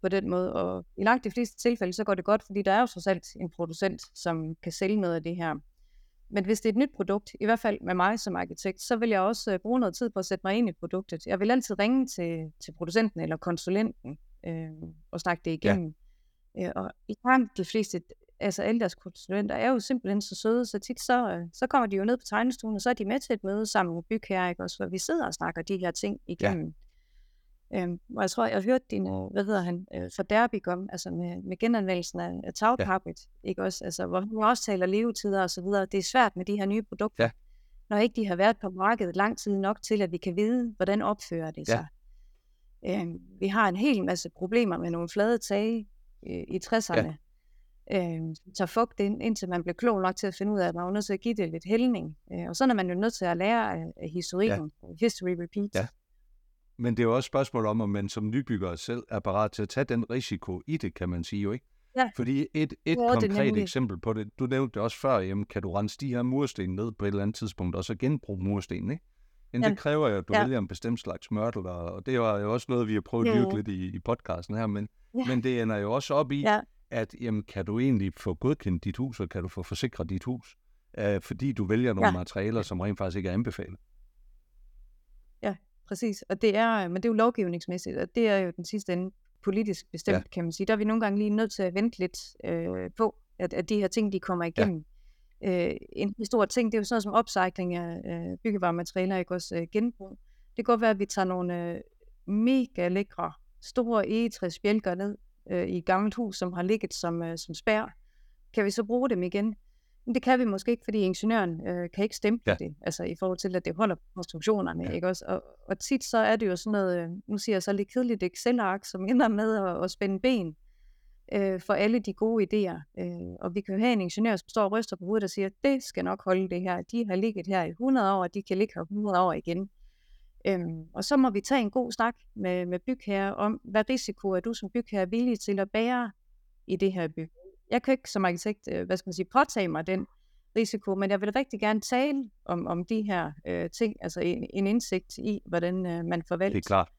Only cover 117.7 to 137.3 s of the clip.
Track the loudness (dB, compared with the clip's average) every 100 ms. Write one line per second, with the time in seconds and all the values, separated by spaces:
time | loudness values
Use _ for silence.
117.7 | -2 0 0 0 0 -2 -2 0 2 0
118.7 | -2 -6 -8 2 4 4 4 2 2 0
119.7 | -2 -4 -2 -2 2 2 2 0 -6 -20
120.7 | _ -20 -20 -20 -20 -4 0 0 -2 0
121.7 | 4 4 4 0 -2 2 2 4 2 2
122.7 | -2 -12 -8 -8 -6 -10 -6 -4 -4 -2
123.7 | 2 2 2 0 0 2 0 -2 0 2
124.7 | 2 -2 -6 -2 0 0 -2 -4 0 2
125.7 | 2 -2 -6 -4 -4 2 2 2 -2 -2
126.7 | -4 -2 -4 0 2 0 0 0 0 0
127.7 | -2 2 4 4 2 0 -4 -2 0 0
128.7 | 0 -6 -2 2 4 4 2 -2 -4 -4
129.7 | _ -20 _ _ -20 -20 -6 -2 0 -2
130.7 | -8 -10 -8 2 4 4 2 2 2 2
131.7 | 0 -2 0 -2 -2 -16 -6 -2 0 -2
132.7 | -4 -4 -6 -2 0 0 0 -2 -2 0
133.7 | 0 2 0 -2 -6 -2 0 -2 -6 -4
134.7 | -4 -2 -2 0 2 2 0 0 0 0
135.7 | 0 2 0 -2 -8 _ _ _ _ -4
136.7 | 0 2 2 -4 -4 -10